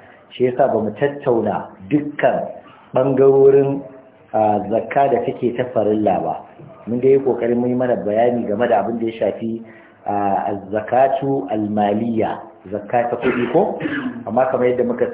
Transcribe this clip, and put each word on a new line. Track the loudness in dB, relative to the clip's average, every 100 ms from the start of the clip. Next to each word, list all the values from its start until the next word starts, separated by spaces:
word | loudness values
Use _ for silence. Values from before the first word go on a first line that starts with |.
| -20 -20 -14 -2
Shi |
yasa | 0 2 2
ba | 2
mu | -2 -2
tattauna | -2 -2 0 0 0 -4 -8 -16 -2
dukkan | -2 -2 -2 0 0 -4 -10 -20 -20 -4
ɓangarorin, | 0 2 4 6 8 8 6 4 -2 -8 -18 -20 -20 _
a, | 0 2 0 0
zakka | -4 -2 0 2
da | 2
take | -2 -2 -2 -2
ta | -4
farilla | 0 0 2 2 0
ba. | -2 -6 -10 -20 -20 -16 -6
Mun | 0
dai | 4
yi | 4
ƙoƙarin | 2 0 0 0
mun | 0
yi |
mana | 0 0 -2
bayani | 0 0 2 0 -2
game | -2 2
da | 2
abin | 0 -4
da | -4
ya |
shafi, | -2 -4 -4 -6 -8 -12 -20 -20 -14
a, | -6 -2 0 -2 -2
az-zakatu | -6 -6 -6 0 2 2 2 -2 -2 -2
al-maliyya, | -4 -2 0 0 0 -2 -2 -2 -4 -12 -20 -12
zakka | -10 -4 -2 0
ta | -2
kuɗi | -2 -2 0
ko? | 2 0 -2 -6 -6 -8 -8 -4
Amma | 0 0
kamar | 2 0
yadda | 0
muka | 0 0 -2